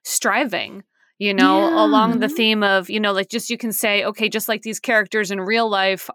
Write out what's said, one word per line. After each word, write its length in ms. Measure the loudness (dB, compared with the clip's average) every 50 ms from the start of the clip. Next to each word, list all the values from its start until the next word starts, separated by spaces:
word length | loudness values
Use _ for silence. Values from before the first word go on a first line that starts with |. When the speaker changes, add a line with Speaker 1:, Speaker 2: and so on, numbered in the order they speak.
Speaker 1:
striving, 800 | -8 -6 -4 -2 0 0 2 2 0 -2 -2 -6 -6 -8 -12 -16 -20 _ _ _ _ _ _ -4
you 140 | -2 0
know, 360 | 2 4 4 4 4 4 2 2
Speaker 2:
Yeah. 160 | 2 4 4
Speaker 1:
along 340 | 4 4 4 4 4 2 0
the 80 | 0
Speaker 3:
Mm-hmm. 100 | -2 0
Speaker 1:
theme 260 | 0 2 2 2 2
of, 280 | 2 2 2 2 0 -2
you 100 | -4 -2
know, 120 | 0 0
like, 160 | 0 -2 -2 -4
just 180 | -4 -8 -6 -6
you 80 | -8
can 160 | -6 -6 -6
say, 320 | -4 -2 -2 0 0 0 -2
"Okay, 240 | -2 -4 -2 -2 -2
just 200 | -2 -2 -4 -4
like 120 | -4 -6
these 180 | -6 -8 -10 -8
characters 500 | -4 0 0 0 0 0 0 -2 -2 -2
in 100 | -4 -4
real 300 | -4 -2 0 0 0 0
life 400 | 0 0 2 0 0 -2 -4 -8 -4